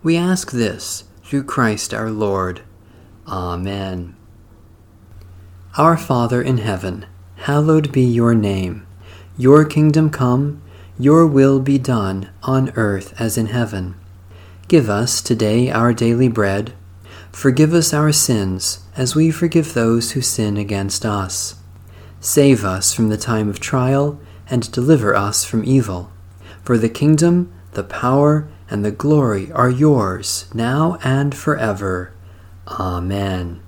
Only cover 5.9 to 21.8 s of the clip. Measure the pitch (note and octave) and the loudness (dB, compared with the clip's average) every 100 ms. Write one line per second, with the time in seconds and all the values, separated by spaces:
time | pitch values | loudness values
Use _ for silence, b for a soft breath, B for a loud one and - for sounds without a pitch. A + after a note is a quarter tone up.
5.9 | D#3+ - B2 A#2 B2 C3+ B2 G#2+ F#2+ F#2+ | 2 0 0 2 0 0 -2 -2 -4 -6
6.9 | F#2 - - - - - D3 D3+ D#3 D3 | -8 -14 -20 -20 -12 -2 0 4 2 2
7.9 | C3 B2+ A#2 A#2 A2+ G#2 G2 F2+ - - | 2 2 4 4 4 2 -2 -4 -8 -16
8.9 | - B B B - B2+ D3 D3+ D3+ D3+ | -20 B B B 0 6 6 6 2 4
9.9 | D3+ D#3 - B2+ B2 C#3+ D3 B B B | 4 2 0 0 2 0 -6 B B B
10.9 | - C3 D#3+ E3 C#3 C3+ C#3 C3 C#3 C3 | 0 4 6 6 6 4 4 2 0 2
11.9 | A#2 F#2+ G2 F#2+ - - C3 C3 - G#2+ | 0 0 -4 -8 -10 -2 0 0 0 -2
12.9 | G2 - - A#2 A#2 G#2+ A#2+ A2+ G2+ F#2 | -2 -6 -6 -4 -2 -2 -2 -2 -4 -8
13.9 | F2+ - - - b b b - E3 A2+ | -10 -20 -20 -20 b b b 2 2 2
14.9 | G2+ A#2+ - - A2+ G#2+ A2+ B2+ A2+ A#2+ | -2 -2 -4 -2 -2 2 2 0 2 0
15.9 | A2+ A#2 A#2 B2+ A2 G2 G2 A#2 - - | 2 0 2 2 2 0 -2 -6 -14 -20
16.9 | - B B B - C#3 B2+ D3+ E3+ D#3 | -20 B B B -2 0 4 4 4 2
17.9 | D3+ D3+ D3 - A2+ F#2+ F#2 - - - | 2 2 2 0 0 0 -4 -6 -8 -12
18.9 | - B2+ D#3 D#3+ D#3 E3+ E3 D#3 B2 A#2 | -6 -2 2 0 0 0 0 0 0 2
19.9 | A#2 A#2 C3 B2+ - G#2+ G2+ G2+ G2+ G2 | 0 -2 -4 -4 -2 -2 -2 -4 -4 -4
20.9 | - A2 G2+ F#2 - - - - - | -4 -4 -4 -4 -6 -8 -12 -20 -20